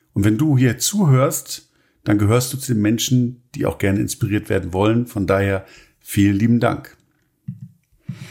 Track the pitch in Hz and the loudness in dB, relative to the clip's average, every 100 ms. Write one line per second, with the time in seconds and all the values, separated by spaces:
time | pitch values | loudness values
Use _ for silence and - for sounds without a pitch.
0 | _ 104 104 110 156 131 127 110 - 208 | _ 0 0 2 2 4 2 0 -2 0
1 | 165 131 143 160 - - _ _ _ _ | 4 4 2 -2 -10 -14 _ _ _ _
2 | - 104 104 120 131 127 - 107 104 113 | -2 0 2 2 0 -6 -4 0 0 0
3 | - 127 120 - _ - 101 - 98 98 | 0 0 0 -6 _ -6 -4 -2 0 0
4 | 113 - 101 104 - 98 90 92 107 117 | -2 -4 -2 -2 -2 -4 -2 0 2 0
5 | 120 104 92 98 98 95 - - _ _ | -2 -4 0 0 0 -2 -6 -20 _ _
6 | - - 101 98 113 117 113 - - _ | -6 2 2 4 2 2 0 -4 -10 _
7 | _ _ _ _ - - - _ _ _ | _ _ _ _ -16 -16 -18 _ _ _
8 | - - - | -16 -16 -16